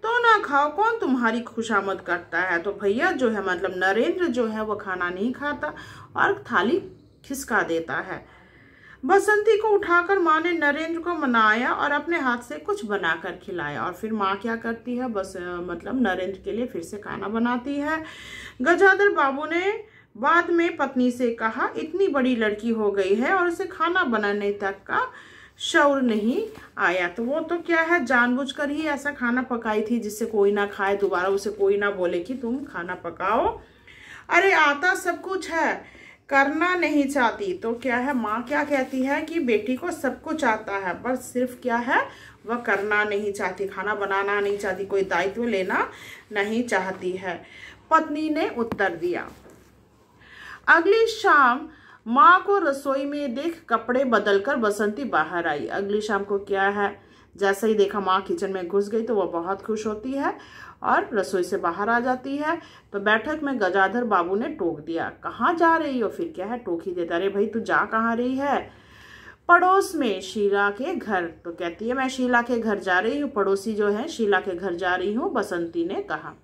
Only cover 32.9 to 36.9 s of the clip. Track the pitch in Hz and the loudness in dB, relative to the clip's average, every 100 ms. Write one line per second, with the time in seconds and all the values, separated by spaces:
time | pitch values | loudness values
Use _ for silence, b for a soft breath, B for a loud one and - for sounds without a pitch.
32.9 | 180 170 170 190 233 370 453 B B B | -8 -8 -4 0 2 2 -2 B B B
33.9 | B B B B 339 392 339 302 285 359 | B B B B 4 6 6 4 4 0
34.9 | 392 359 339 359 381 - 330 277 190 B | 0 -2 -4 -4 -6 -4 0 0 -2 B
35.9 | B B B _ 277 277 311 349 359 302 | B B B _ 2 4 2 2 2 2